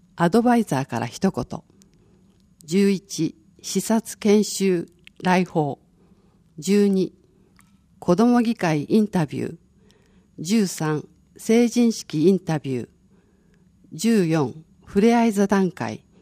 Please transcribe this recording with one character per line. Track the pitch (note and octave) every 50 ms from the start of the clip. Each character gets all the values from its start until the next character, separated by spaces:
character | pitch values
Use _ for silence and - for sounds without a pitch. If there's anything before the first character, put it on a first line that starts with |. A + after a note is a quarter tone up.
| _ _ _
ア | - E3+ E3+
ド | D#3+ A#3
バ | A#3 B3 A#3+
イ | A#3+ G#3+
ザ | - D#3 C3
ー | C#3
か | - - A2+
ら | A#2
一 | A2+ - - - F#3+
言。 | - - B2 - - - _ _ _ _ _ _ _ _ _ _ _ _ _ _ _ _ _ _ _ _ -
十 | D3+ E3 G3 G3+ G3+
一、 | G3 F3 - _ - - D#3+ D3 - _ _ _ _ _
視 | - - - G3
察 | - - A3 A3+ - - - _
研 | - G#3 G3+ G#3+
修 | G3+ - - - F#3+ G3 F#3 E3+ - - _ _ _ - _ _
来 | - F#3 F#3 F#3 F3+
訪。 | - - E3+ D3+ C#3 B2+ - _ _ _ _ _ _ _ _ _ _ _ _ _ _ _ -
十 | D3 F3 G3+ G3+ G3+ G3+
二、 | G3 F#3+ F3+ - - _ _ _ _ _ _ _ _ _ _ _ _ _ _ _ _ _
子 | - - F3+
ど | E3+ A3+
も | A#3+ A#3+ A#3+
議 | A3+ A3+ A#3
会 | - F#3 E3+ D#3 D3 C#3 -
イ | - A3
ン | G#3+
タ | G3+ - F#3 D3+
ビ | C3+ C3+ B2
ュ | A#2 -
ー。 | E3 - _ _ _ _ _ _ _ _ _ _ _ _ _ _ _ -
十 | D3+ E3 G#3+ A3+ G3+
三、 | F3 - - D#3+ D#3 D3+ C#3+ - _ _ _ _ _ _
成 | - - - A3 A#3 A#3+ A#3
人 | - A#3+ A#3+ A#3
式 | G#3+ - - - - D#3 D3 F#3
イ |
ン | G3 F3+
タ | - - D#3+ D3+
ビ | - C3+ C3 A#2+
ュ | A2
ー。 | - _ _ _ _ _ _ _ _ _ _ _ _ _ _ _ _ _ _ _ _
十 | - D#3+ - A3+ A#3 G#3 F3
四、 | D#3+ D#3+ D#3+ C#3+ A2 - D#3+ - _ _ _ _
ふ | - - G3
れ | G3+ A#3 A#3
あ | A#3+ A#3
い | A#3
座 | G3 G3 G3+
談 | G3 G3+ G3 F#3+ F3
会、 | - - A#2+ A2 G#2+ - _ _ _ _